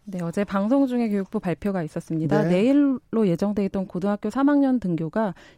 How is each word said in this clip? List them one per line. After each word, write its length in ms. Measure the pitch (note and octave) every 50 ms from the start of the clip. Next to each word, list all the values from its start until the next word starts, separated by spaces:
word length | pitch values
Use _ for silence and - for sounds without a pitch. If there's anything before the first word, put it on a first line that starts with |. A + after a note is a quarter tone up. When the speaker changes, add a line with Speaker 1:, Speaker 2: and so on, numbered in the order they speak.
| _
Speaker 1:
네, 160 | G#3 F#3 F3+
어제 220 | F3 E3 E3+ G3+ G3+
방송 440 | - F#3+ G3 G3 G#3+ C4 C#4 C#4 B3+
중에 200 | B3 A#3+ A#3+ A3
교육부 320 | G3+ G3+ F#3+ - - A3
발표가 440 | - F#3 E3 - - G3+ G3 F#3 E3
있었습니다. 600 | D3+ - E3+ - - D#3+ D#3+ D#3+ D3 D3 D#3 D3+
Speaker 2:
네. 60 | E3
Speaker 1:
내일로 760 | F3+ F3+ G#3 B3+ C#4 C#4+ C#4+ C#4 C4 A#3+ - _ - A3+ A3 G3
예정돼 360 | E3+ E3+ G3 G3+ G#3 G3+ G3+
있던 220 | F#3+ - G3 F#3+ F#3+
고등학교 420 | - F3+ F3 G3+ G#3 G3+ - G#3+
삼 200 | - B3+ C#4 C#4+
학년 300 | C#4+ C#4+ C#4 C4+ B3+ B3
등교가 540 | - F#3 E3+ D#3 E3 D#3 - G#3+ A3+ G3+ E3 - - - -